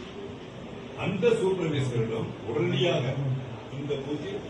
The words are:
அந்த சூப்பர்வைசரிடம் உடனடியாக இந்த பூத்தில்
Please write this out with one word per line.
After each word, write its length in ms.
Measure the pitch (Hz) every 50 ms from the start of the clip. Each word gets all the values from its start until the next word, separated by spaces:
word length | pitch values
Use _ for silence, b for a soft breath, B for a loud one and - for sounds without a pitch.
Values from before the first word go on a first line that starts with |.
| - - - 403 - - - - - - - - - - - - - - - -
அந்த 260 | 127 175 196 - 240 233
சூப்பர்வைசரிடம் 1000 | - - 180 185 190 175 165 156 143 127 123 123 120 113 - - - 156 165 - - - -
உடனடியாக 580 | 110 143 151 175 180 - - 180 175 160 139 127 135 - 139 139 131 131 - 117 113 113 110 - -
இந்த 200 | 135 143 147 147 143
பூத்தில் 460 | 135 135 147 151 156 185 196 196 - -